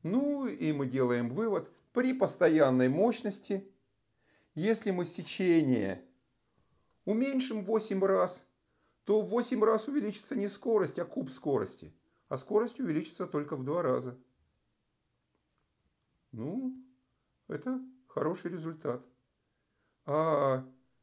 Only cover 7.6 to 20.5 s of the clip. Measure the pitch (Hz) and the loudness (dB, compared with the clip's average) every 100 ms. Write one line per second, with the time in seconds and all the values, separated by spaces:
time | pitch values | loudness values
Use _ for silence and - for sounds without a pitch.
7.6 | 190 220 220 190 190 190 180 - _ _ | -2 -2 0 0 2 2 2 -2 _ _
8.6 | _ _ _ _ - 214 180 226 233 247 | _ _ _ _ 0 0 2 -2 0 2
9.6 | 214 220 220 285 202 202 - 240 202 202 | 4 4 0 -2 -2 -6 -6 -4 -4 -4
10.6 | 247 220 175 - 175 - - - 151 131 | 0 2 2 -2 -6 -6 -8 -6 -2 0
11.6 | - - 78 _ _ _ _ 135 - 208 | -2 -8 -20 _ _ _ _ -10 0 0
12.6 | 233 - 254 151 156 - 190 151 147 147 | 0 -4 -2 -2 -4 -10 -6 -4 -4 -8
13.6 | 131 170 156 127 127 123 _ _ _ _ | -4 -2 0 0 -4 -14 _ _ _ _
14.6 | _ _ _ _ _ _ _ _ _ _ | _ _ _ _ _ _ _ _ _ _
15.6 | _ _ _ _ _ _ _ 117 127 220 | _ _ _ _ _ _ _ -10 -6 -6
16.6 | 262 262 - _ _ _ _ _ _ 151 | -8 -10 -18 _ _ _ _ _ _ -8
17.6 | 254 262 262 - _ - 156 190 175 175 | -6 -6 -8 -20 _ -4 -4 -4 -8 -8
18.6 | 160 160 147 123 - _ _ _ _ _ | -10 -8 -8 -8 -10 _ _ _ _ _
19.6 | _ _ _ _ - 147 160 151 139 | _ _ _ _ -4 0 2 2 2